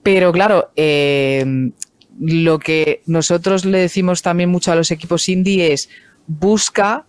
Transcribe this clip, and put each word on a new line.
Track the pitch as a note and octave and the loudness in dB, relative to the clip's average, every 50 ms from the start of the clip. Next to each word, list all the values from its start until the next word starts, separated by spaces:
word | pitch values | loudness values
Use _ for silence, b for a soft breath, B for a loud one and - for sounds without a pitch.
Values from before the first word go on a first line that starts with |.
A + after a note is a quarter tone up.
| _ | _
Pero | G#3 F#3+ F#3+ F3+ F3+ | 2 2 4 4 2
claro, | E3+ F3 G3 G#3+ G#3 F3 - - _ | 2 2 2 4 2 2 0 -2 _
em, | - D#3 D#3 D3 D3 C#3+ C#3+ C#3+ C#3 C#3 C3+ C3+ C3+ C3 C3+ C3 C3 C3 B2 - _ - _ _ _ _ _ - - | -2 0 2 2 2 2 0 0 0 0 0 0 0 -2 -2 -2 -2 -2 -4 -6 _ -20 _ _ _ _ _ -12 -6
lo | - D#3+ E3 E3 E3 E3 D#3+ D3+ | -4 -2 0 2 2 2 0 0
que | - D#3+ D#3+ D#3+ D#3 D3+ - - _ | -2 -2 -2 0 0 -2 -2 -4 _
nosotros | E3 E3 E3 D#3 - F3 F3 E3+ F#3+ F#3+ F#3+ F3+ | -2 -2 -2 0 0 -2 -2 0 0 -2 0 0
le | F#3+ F#3+ F#3 | 0 0 2
decimos | F3+ F3 - G3 F#3 F3+ F3+ E3+ - | 0 0 -2 -2 -2 -2 -2 -2 -2
también | F3+ E3+ F3 F3+ F3 | -2 -2 0 0 0
mucho | F3+ F3 - F#3 | 0 0 0 0
a | E3+ | 0
los | E3 E3 - | 0 0 -2
equipos | E3+ D#3 E3+ E3+ F3 E3 - - | -4 -6 -4 -4 -4 -2 -2 -2
indie | F#3 F#3 F#3 G3 G3 F#3 F3 D#3+ D3 | 0 0 0 0 0 2 2 2 0
es | C#3 - B B B B B B B B | 0 -4 B B B B B B B B
busca | - D#3+ D3 E3+ G3 A3 G#3 - - _ - G3 G3+ A3 D4+ - | -12 -6 -2 0 2 2 2 0 -2 _ -2 0 0 -2 -4 -8